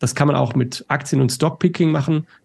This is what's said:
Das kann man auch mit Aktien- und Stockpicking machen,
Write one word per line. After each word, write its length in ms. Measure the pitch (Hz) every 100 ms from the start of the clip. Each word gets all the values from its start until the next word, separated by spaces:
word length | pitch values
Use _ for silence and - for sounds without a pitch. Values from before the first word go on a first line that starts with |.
Das 160 | 120 -
kann 100 | 143
man 100 | 135
auch 200 | 123 127
mit 280 | 123 - -
Aktien- 320 | 139 - 135
und 100 | 131
Stockpicking 600 | - 160 165 180 170 160
machen, 340 | 156 139 156 - _